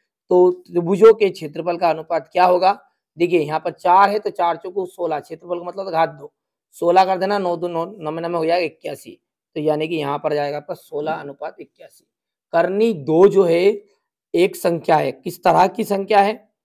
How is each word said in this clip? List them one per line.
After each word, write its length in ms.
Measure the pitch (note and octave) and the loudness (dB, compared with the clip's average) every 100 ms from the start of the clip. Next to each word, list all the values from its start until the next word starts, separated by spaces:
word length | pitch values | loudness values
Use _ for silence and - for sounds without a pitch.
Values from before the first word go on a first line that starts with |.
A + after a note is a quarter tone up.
| _ _ - | _ _ 0
तो 200 | F3+ F3+ | 4 4
त्रिभुजों 640 | F3+ - F3 E3+ G3 A3 | 2 -6 -6 -2 6 6
के 160 | G#3+ G3 | 6 2
क्षेत्रफल 480 | F3+ D#3 E3 E3+ E3+ | -4 -12 -8 -6 -2
का 120 | F3 | -2
अनुपात 400 | D#3+ D#3+ E3 D#3 | -2 -4 -6 -4
क्या 120 | F3+ F3+ | 2 2
होगा? 460 | F3+ F#3 G3+ _ _ _ D3+ | 4 2 0 _ _ _ -4
देखिए, 220 | F3 E3+ | 0 0
यहाँ 200 | D3 D#3 | -2 -4
पर 120 | F3 | -6
चार 380 | - F3+ F3+ G3+ | -4 2 4 4
है, 100 | G#3+ | 0
तो 100 | G#3+ | -6
चार 280 | - E3+ E3 | -4 -4 -4
चौको 280 | F#3 F#3+ F3+ | -8 -8 -8
सोलह, 340 | - E3+ D3+ | -8 -6 -6
क्षेत्रफल 400 | - D#3+ F3 F3 | -10 -16 -10 -10
का 60 | F3 | -10
मतलब 240 | F#3 F#3+ | -12 -6
घात 200 | D#3+ D#3+ | -2 -2
दो, 240 | D3+ C#3+ _ _ _ _ | -4 -20 _ _ _ _
सोलह 340 | - E3+ F#3 F#3 | -4 2 4 2
कर 120 | F#3 | 0
देना, 200 | F#3+ G3+ | -2 -2
नौ 200 | F3+ E3+ | -2 -4
दो 100 | F3 | -6
नौ, 280 | E3 F3 G#3 | -6 -8 -10
नौ 120 | D3+ | -10
में 100 | D#3+ | -8
नौ 160 | E3+ F3 | -6 -4
हो 80 | D#3+ | -2
जाएगा 200 | F3 D#3+ | -2 -2
इक्यासी, 560 | D#3+ D#3 C#3+ - - _ _ _ D#3 | _ -14 -14 -18 -20 _ _ _ -6
तो 60 | |
यानी 260 | D3+ D3 D#3+ | -2 -2 -2
कि 80 | E3 | -4
यहाँ 220 | C#3 C#3+ | -4 -6
पर 160 | D3+ | -4
जाएगा 240 | D3 C#3+ D3 | -4 -4 -8
आपका 160 | D3 | -12
सोलह 380 | F3 - D3 D#3 | -16 -12 -10 -8
अनुपात 440 | E3 C#3+ C3+ D3 - | -8 -12 -14 -14 -16
इक्यासी। 480 | C#3+ _ D#3+ _ _ _ _ _ - | -20 _ -20 _ _ _ _ _ -4
करनी 400 | E3+ F3 G3+ A3+ | -2 0 0 0
दो 340 | F3+ C3+ D#3+ G3 | -2 0 6 6
जो 160 | F#3+ | 6
है 400 | F3 E3+ G3 A3 _ _ _ _ _ | 2 4 2 0 _ _ _ _ _
एक 220 | E3+ F3+ F3+ | 0 0 0
संख्या 420 | F3+ E3+ - D#3 | -4 -4 0 0
है, 140 | C#3 | 0
किस 320 | - - - | -6 -12 -4
तरह 240 | F#3 E3 F#3 | 0 2 2
की 160 | F#3 | 0
संख्या 380 | G#3+ G3 G3 G#3 | -4 -4 0 2
है? 320 | G3 A#3 _ _ | 2 -2 _ _